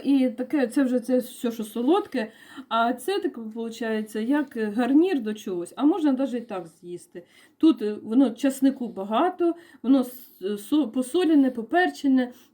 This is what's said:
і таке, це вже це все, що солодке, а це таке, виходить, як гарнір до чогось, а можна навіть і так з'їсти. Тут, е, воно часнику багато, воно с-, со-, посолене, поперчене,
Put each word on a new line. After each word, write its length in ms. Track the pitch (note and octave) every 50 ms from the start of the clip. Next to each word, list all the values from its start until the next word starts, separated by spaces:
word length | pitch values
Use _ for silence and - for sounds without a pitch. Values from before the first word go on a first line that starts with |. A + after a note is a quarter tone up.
| -
і 260 | C4+ C#4 C4+ B3+ B3+
таке, 360 | - - B3+ B3 D#4 D4 B3
це 180 | A3+ - D4 C4+
вже 160 | A#3+ B3+ B3
це 180 | A#3 - B3+ B3+
все, 320 | B3 - - - - A#3
що 140 | A3+ - G#3+
солодке, 680 | - - A#3 A#3+ C4+ F4+ G#4 G#4 - - A#3+ A3 A3 - - - - - - - -
а 240 | A3 A3+ A3+ A#3+ B3
це 260 | B3 - F#4 G4 G4
таке, 200 | - D4+ - A#3+
виходить, 760 | A3+ A3 A3 A#3 A3+ A3+ A3+ - A#3 A3 A3 G#3+ G#3+ G#3+ -
як 420 | G#3+ A3 A#3+ C#4+ D4+ D4 - -
гарнір 640 | A3+ A3 G#3+ G3+ A#3+ A#3+ A#3 C#4 D4+ E4+ G4 F4 C4+ G#3+
до 120 | G#3+ G#3+
чогось, 380 | G#3+ - G#3+ F#3 F3 F3 - -
а 80 | - C4
можна 280 | D4+ G4 F#4 D4+ D4 C4
навіть 220 | A#3+ C4+ A3+ A#3+
і 60 | A#3+
так 260 | A3 - G#3 F#3 E3+
з'їсти. 580 | E3 - _ F3+ F3 F3 E3+ - - - F3+ E3+ _ _ _ _ _ _ _
Тут, 240 | D#4 D#4+ B3 - G#3+
е, 120 | G#3+ G#3
воно 360 | G#3 - G#3+ A3 C4+ C#4 A3+
часнику 580 | A#3 - - C4+ C4+ - C4+ C#4 C4 - B3 G#3+
багато, 640 | - F#3+ G3 G#3 A3 A#3+ E4 F4+ F4+ - F4 E4+ E4 - - - - - -
воно 180 | A3+ C4+ C4+
с-, 580 | B3 - - - - - _ - F3+ G3+ G#3 G3+
со-, 300 | - - C#4+ D#4 C#4 A3
посолене, 640 | - C4 B3 - - F4+ F#4 D#4 D#4+ C#4+ C4+ B3+
поперчене, 800 | B3+ A#3 A3 - D#4 F4 F#4 - C#4+ - - C#4 C4 C4 B3 B3 - - _ _